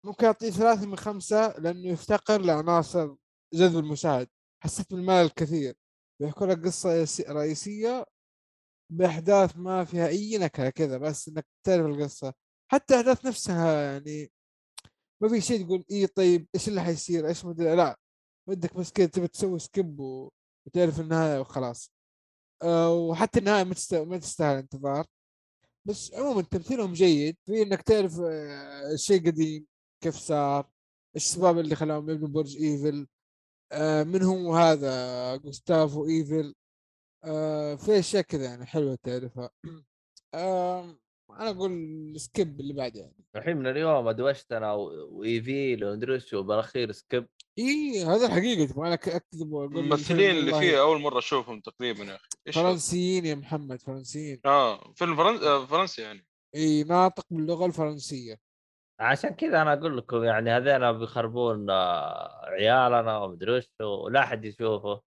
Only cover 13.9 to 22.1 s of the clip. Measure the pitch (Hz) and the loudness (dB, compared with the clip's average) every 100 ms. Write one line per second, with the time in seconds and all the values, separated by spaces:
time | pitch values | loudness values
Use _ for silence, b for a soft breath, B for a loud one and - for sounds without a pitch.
13.9 | 139 147 151 147 _ _ _ _ - _ | -6 -10 -12 -12 _ _ _ _ -20 _
14.9 | _ _ _ 214 226 180 214 175 185 170 | _ _ _ 0 2 2 -2 0 -4 -2
15.9 | 202 190 - 185 175 160 185 - 202 170 | 0 0 4 4 4 2 -6 -4 -2 -2
16.9 | 165 - 170 151 170 180 165 165 170 160 | -4 -2 -2 -2 -4 -6 -2 2 4 2
17.9 | - _ _ _ _ - 190 170 - 175 | 0 _ _ _ _ -10 -6 -6 -6 -6
18.9 | - 175 185 175 - 196 175 - - 175 | 2 2 2 -4 -2 -4 -4 -4 -4 -4
19.9 | 143 135 131 135 _ _ _ - 175 175 | -6 -12 -12 -16 _ _ _ -6 2 2
20.9 | 147 160 165 160 139 131 - 127 120 - | 2 -2 0 2 0 -4 -6 -6 -8 -16
21.9 | _ _ | _ _